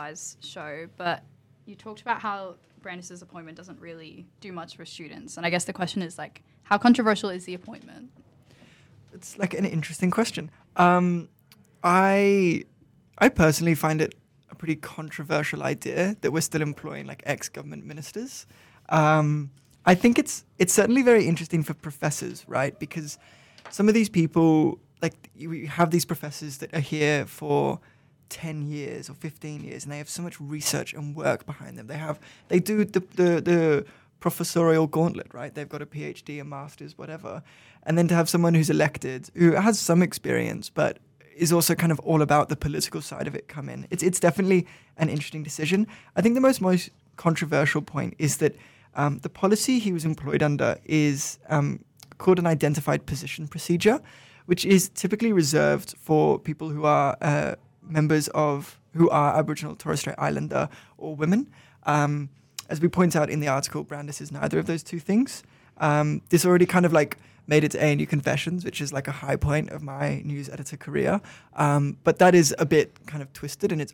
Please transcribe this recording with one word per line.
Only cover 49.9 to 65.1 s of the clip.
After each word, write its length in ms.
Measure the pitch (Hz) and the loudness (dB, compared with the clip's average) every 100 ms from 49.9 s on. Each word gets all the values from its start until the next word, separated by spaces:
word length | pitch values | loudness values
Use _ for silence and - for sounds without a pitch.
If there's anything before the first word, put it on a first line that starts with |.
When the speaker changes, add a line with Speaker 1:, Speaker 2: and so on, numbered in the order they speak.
Speaker 2:
was 120 | 175 156 | -2 -2
employed 360 | 160 139 147 | -4 -2 0
under 380 | 151 147 120 - - | 2 2 0 -2 -2
is, 520 | 156 147 143 - - - | 2 2 0 -4 -10 -4
um, 360 | 151 143 - - _ - - | -2 0 -4 -10 _ -20 -2
called 220 | - 180 | 4 4
an 80 | 170 | 4
identified 580 | 151 147 151 147 143 - | 2 2 0 0 -2 -4
position 420 | 139 139 - 156 | -8 -8 -10 -12
procedure, 540 | 165 - 175 208 285 - - - - - | -8 -2 2 4 2 0 -20 -20 -10 -2
which 180 | 175 185 | 0 6
is 240 | 190 185 | 6 4
typically 440 | - 185 208 226 | -2 -4 0 2
reserved 600 | 196 143 151 147 147 - - | 4 4 4 4 2 -2 -10
for 400 | - 156 156 - | 0 4 4 2
people 300 | - 151 160 | -2 -8 -6
who 160 | 147 151 | -2 2
are, 300 | 147 139 - | 2 2 0
uh, 320 | 151 147 147 - _ _ - | 0 0 0 -6 _ _ -6
members 440 | 156 151 156 147 | 0 2 2 0
of, 500 | - 151 143 143 - _ | 0 0 -2 -6 -18 _
who 160 | 160 170 | 2 4
are 280 | 147 147 156 | 4 2 2
Aboriginal 380 | 151 151 156 156 | 0 -4 -8 -10
Torres 240 | 151 151 | -6 -6
Strait 160 | - - | -6 -4
Islander 520 | 147 147 151 135 151 - - - | -4 -4 -4 -4 -4 -8 -20 -14
or 200 | 156 147 | -12 -4
women. 320 | 156 214 285 - - _ - | 0 0 0 -10 -20 _ -2
Um, 440 | 147 147 147 143 _ _ - - | 0 0 -2 -6 _ _ -18 -10
as 100 | 156 | -2
we 80 | 170 | 0
point 260 | 170 180 | 2 2
out 160 | 165 151 | 2 0
in 120 | 151 | 0
the 80 | 147 | -2
article, 340 | 135 - 151 | -2 -2 -8
Brandis 380 | 147 147 147 147 | -10 -12 -12 -14
is 100 | 147 | -12
neither 260 | 139 147 160 | -6 -4 -2
of 100 | 160 | -2
those 160 | 165 | -4
two 160 | - 170 | -6 -8
things. 440 | - | 0